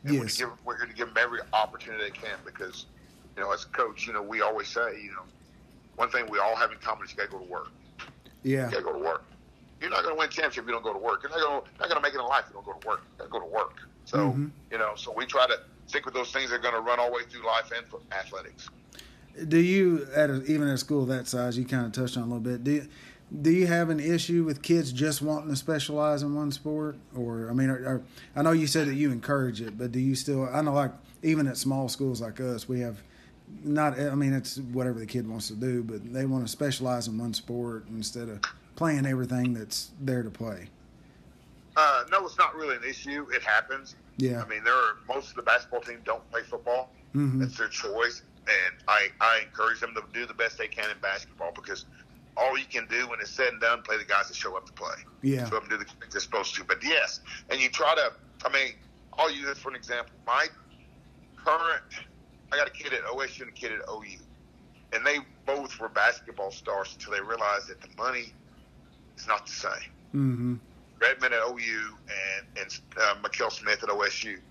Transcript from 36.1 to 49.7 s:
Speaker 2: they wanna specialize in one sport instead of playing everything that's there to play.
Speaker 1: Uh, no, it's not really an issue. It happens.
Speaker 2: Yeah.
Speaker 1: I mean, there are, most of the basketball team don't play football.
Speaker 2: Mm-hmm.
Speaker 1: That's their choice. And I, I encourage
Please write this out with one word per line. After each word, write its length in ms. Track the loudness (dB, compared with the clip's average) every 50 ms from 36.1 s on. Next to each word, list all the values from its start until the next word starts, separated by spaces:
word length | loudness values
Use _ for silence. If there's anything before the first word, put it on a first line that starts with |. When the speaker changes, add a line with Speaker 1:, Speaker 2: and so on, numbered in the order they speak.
Speaker 2:
they 120 | -4 -2 0
wanna 220 | 2 2 0 0 -2
specialize 600 | -2 -2 0 0 0 0 0 0 0 0 -2 -4
in 100 | -4 -2
one 160 | -2 -2 -4
sport 520 | -4 -4 -4 -4 -4 -4 -4 -6 -8 -10 -10
instead 400 | -8 -6 -6 -6 -6 -6 -8 -8
of 120 | -4 -4 -4 -4 -4 -10 -20 -20 -4
playing 300 | 0 2 2 4 2 2
everything 480 | 2 2 0 0 0 0 0 2 2 0
that's 360 | -2 -4 -6 -6 -6 -6 -8 -10 -6
there 220 | -2 -2 0 0
to 80 | -2 -4
play. 380 | -6 -8 -8 -8 -8 -10 -12 -16 -20 -20 -20 -20 -20 -20 -20 -20 -20 -20 -20 -20 -20 -20 -20 -20 -20 -20 -20 0 4
Speaker 1:
Uh, 280 | 6 6 8 6 4 2 4
no, 140 | 2 2 2
it's 140 | 0 4 4
not 160 | 4 4 4
really 220 | -2 -2 -2 -2
an 80 | -2 -2
issue. 420 | -6 -6 -6 -8 -6 -6 -6 -4 -2
It 100 | -2 -2
happens. 540 | 2 4 4 4 4 2 -8 -8 -8 -12 -20 -20 -20 -14 -4 0
Speaker 2:
Yeah. 240 | 0 0 0 -2
Speaker 1:
I 60 | -4 -4
mean, 160 | -6 0 2
there 80 | 4 4
are, 220 | 6 4 4 0 -4 -6 -4
most 220 | -4 -4 -4 -6
of 60 | -12
the 60 | -2
basketball 380 | 2 4 4 4 2 -2 -6 -6
team 180 | -6 -6 -14 -10 -4
don't 240 | -4 -4 -4 -4 -6
play 120 | -6 -6
football. 480 | -4 -4 -10 -6 -2 0 0 0 0 -4 -12 -20 -20 -4 0
Speaker 2:
Mm-hmm. 260 | 2 2 2 2 2
Speaker 1:
That's 180 | 0 -2 -2 -4
their 100 | -4 -4
choice. 540 | -4 -6 -6 -4 0 0 0 0 0 -6 -18 -20 -20 -10 2
And 300 | 2 4 4 4 0 -2 -2 2 4
I, 200 | 4 4 4 2 2 4
I 200 | 4 6 6 4 2
encourage 360 | -4 -2 0 0 0